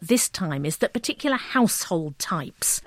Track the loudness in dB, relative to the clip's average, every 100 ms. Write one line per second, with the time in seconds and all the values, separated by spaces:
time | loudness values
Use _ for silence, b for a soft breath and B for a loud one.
0 | 2 4 4 -2 -2 0 -2 0 0 0
1 | -4 -2 0 0 0 2 4 2 -2 -2
2 | -2 -6 -4 -4 -4 -4 -2 0